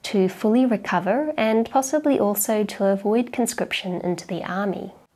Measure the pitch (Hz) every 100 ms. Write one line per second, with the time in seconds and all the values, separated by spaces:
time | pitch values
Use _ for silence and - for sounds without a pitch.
0 | - 202 185 - 214 233 254 202 - 180
1 | 185 240 302 302 220 220 233 269 269 302
2 | 302 262 202 208 - 214 208 - 196 196
3 | 202 226 240 - - - - - 185 175
4 | 175 175 - 170 - 185 202 175 190 -
5 | _